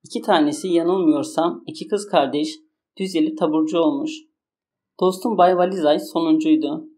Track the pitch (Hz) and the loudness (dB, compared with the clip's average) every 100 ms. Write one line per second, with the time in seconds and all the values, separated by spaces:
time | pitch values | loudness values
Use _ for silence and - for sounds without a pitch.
0 | - 240 233 175 147 147 190 170 165 190 | -12 -6 0 2 0 -2 -2 0 2 2
1 | 165 143 135 - 165 170 - - 175 202 | 2 2 0 -2 -2 -4 -12 -14 -6 -6
2 | - 175 139 147 156 - _ _ _ - | 0 0 0 0 -4 -8 _ _ _ -8
3 | 190 170 156 156 170 156 156 170 156 139 | -4 0 -2 0 0 0 0 0 0 0
4 | 156 - - _ _ _ _ _ _ - | -4 -10 -16 _ _ _ _ _ _ -2
5 | 185 185 240 196 180 180 180 190 151 156 | -2 0 -2 4 4 4 2 2 2 0
6 | - 165 165 156 156 151 143 156 - | -2 -2 0 2 2 2 0 -6 -12